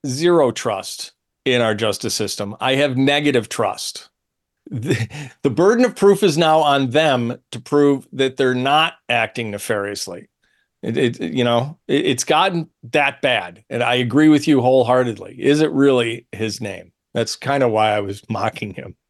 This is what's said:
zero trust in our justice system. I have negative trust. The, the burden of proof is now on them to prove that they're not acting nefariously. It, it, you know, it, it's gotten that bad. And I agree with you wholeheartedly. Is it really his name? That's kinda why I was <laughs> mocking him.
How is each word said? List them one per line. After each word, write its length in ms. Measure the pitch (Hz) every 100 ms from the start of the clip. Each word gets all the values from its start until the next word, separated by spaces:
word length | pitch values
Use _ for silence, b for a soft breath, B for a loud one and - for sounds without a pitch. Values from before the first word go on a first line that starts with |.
| 143
zero 460 | 127 170 175 131
trust 580 | 113 120 98 - - - _ _ _
in 160 | 135 123
our 140 | 113
justice 400 | 104 110 98 110
system. 400 | - 101 - 101 -
I 160 | 131 135
have 200 | 143 127
negative 520 | 135 143 147 131 101
trust. 600 | - 104 - - - - _ _ _ _ _ -
The, 380 | 123 127 113 110 147 139 B
the 80 | 143
burden 340 | 110 185 233
of 120 | 247 -
proof 260 | 196 196
is 160 | 202 151
now 220 | 160 156
on 300 | 147 139 131
them 480 | 135 160 123 117 127 _
to 100 | 120
prove 460 | - 147 143 139 -
that 240 | 131 135 131
they're 180 | 131
not 400 | 123 131 151 160 - -
acting 420 | 120 113 - 113
nefariously. 760 | 101 - 107 101 101 - 87 - _ _ _ _ _
It, 140 | 113 117
it, 240 | 120 -
you 220 | 82 127
know, 340 | 120 117 139 - -
it, 180 | 143 -
it's 180 | 123
gotten 460 | - 156 196 170 160 _ 117
that 280 | 147 139 135
bad. 440 | 139 117 87 87 _
And 140 | 123
I 140 | 120 123
agree 320 | 120 135 156
with 180 | 151 147
you 140 | 139
wholeheartedly. 840 | 127 131 117 127 123 101 92 127
Is 180 | 135 147
it 120 | 156
really 540 | 131 139 127 117 113 _
his 300 | - 110 104
name? 320 | 107 87 87 _ _
That's 220 | 117 113
kinda 340 | - 127 143 123
why 220 | 107 110
I 100 | 107
was 220 | 101 101 _
<laughs> 40 |
mocking 440 | 107 107 - 104
him. 200 | - - -